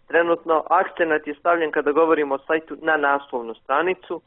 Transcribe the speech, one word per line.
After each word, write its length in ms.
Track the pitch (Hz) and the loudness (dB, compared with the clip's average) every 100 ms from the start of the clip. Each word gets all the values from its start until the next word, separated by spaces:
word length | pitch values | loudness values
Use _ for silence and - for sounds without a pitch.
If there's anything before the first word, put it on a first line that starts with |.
| - | -2
trenutno 560 | 156 170 170 165 156 - | 0 2 0 0 0 2
akcenat 580 | 175 190 - 165 151 151 | 0 0 -2 0 0 -4
je 80 | 147 | -6
stavljen, 360 | 175 170 151 | -2 0 0
kada 200 | 151 147 | -2 0
govorimo 440 | 147 160 156 143 135 | 2 4 2 0 -4
o 40 | - | -2
sajtu, 300 | 160 160 143 | -4 -4 -6
na 160 | 160 156 | -2 0
naslovnu 560 | 143 143 - 127 117 | 2 0 -4 -10 -10
stranicu. 680 | 113 - 139 175 180 - 170 | -12 -4 -2 -2 -4 -8 -14